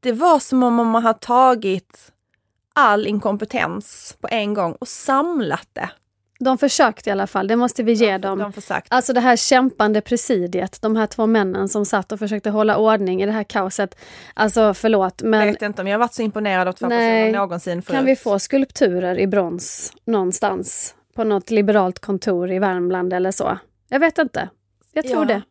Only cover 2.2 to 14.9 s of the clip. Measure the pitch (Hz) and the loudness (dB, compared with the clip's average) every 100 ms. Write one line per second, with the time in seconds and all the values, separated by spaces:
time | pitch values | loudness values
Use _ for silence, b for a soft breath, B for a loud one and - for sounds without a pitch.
2.2 | _ _ _ _ _ - 254 208 214 208 | _ _ _ _ _ 2 4 4 0 -2
3.2 | 214 202 214 247 - 180 208 - - - | -2 -4 -4 -4 -4 -4 -6 -6 -6 -8
4.2 | - 233 208 208 175 - 247 - - 269 | -4 -4 -2 -2 -4 -4 -8 -6 0 0
5.2 | 320 330 196 147 - - - - _ _ | 0 -2 -2 -4 -8 -12 -12 -12 _ _
6.2 | _ _ 254 262 285 - 262 220 - 196 | _ _ -2 0 0 2 2 0 -6 -4
7.2 | 196 202 196 233 247 - 226 226 226 190 | -2 -4 0 0 0 -2 0 2 2 0
8.2 | 196 196 208 202 - - - 254 254 247 | -4 -4 -6 -10 -6 -8 0 0 2 2
9.2 | 247 233 - 262 262 - 214 214 208 240 | 4 2 4 4 2 2 2 2 0 0
10.2 | - 226 180 185 185 - 220 220 214 - | 2 0 0 -4 -6 -4 -2 0 -2 0
11.2 | 226 226 196 185 196 214 202 208 185 214 | 2 2 2 -2 -2 0 0 -2 -2 -6
12.2 | 214 208 208 208 214 208 220 220 190 185 | -4 -4 -2 0 2 4 4 2 0 -2
13.2 | 196 220 202 220 190 - 196 - B B | -2 -2 -4 -4 -4 -2 -4 -6 B B
14.2 | B - 214 226 220 196 226 | B -2 0 4 2 2 2